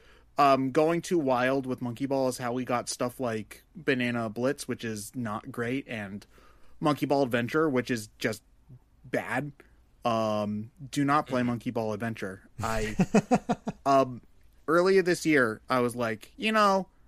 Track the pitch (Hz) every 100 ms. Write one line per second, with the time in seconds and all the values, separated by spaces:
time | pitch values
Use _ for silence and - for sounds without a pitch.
0 | - - _ - 143 135 135 147 156 170
1 | - 175 135 123 127 139 127 127 123 113
2 | 139 135 131 123 123 127 127 120 104 -
3 | 123 - 123 110 104 - _ - 151 127
4 | 120 120 113 107 127 143 - 117 117 107
5 | 107 131 113 107 - 123 117 135 - 113
6 | 101 101 - - - - - - 151 139
7 | 139 143 131 120 120 156 160 127 120 120
8 | 107 - 120 107 _ _ _ 123 _ _
9 | 127 - 92 120 143 - - _ _ _
10 | 120 113 110 107 104 104 113 - 135 143
11 | 139 151 - 127 123 120 127 117 110 104
12 | 117 110 98 95 - - 113 156 220 -
13 | - 220 - 254 - - - - - 139
14 | 127 120 - - - _ - 165 185 196
15 | 180 170 160 147 117 107 - 127 123 117
16 | 117 110 - - 220 220 202 196 185 _